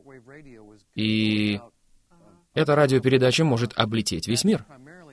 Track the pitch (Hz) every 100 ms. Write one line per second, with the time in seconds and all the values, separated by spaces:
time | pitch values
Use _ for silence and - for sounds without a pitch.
0 | 139 131 117 143 147 113 107 107 _ -
1 | 107 110 107 107 107 101 117 _ _ _
2 | _ _ - _ _ - 156 147 143 131
3 | 127 131 127 123 160 117 120 - 110 110
4 | 104 85 85 117 190 180 107 135 135 175
5 | 160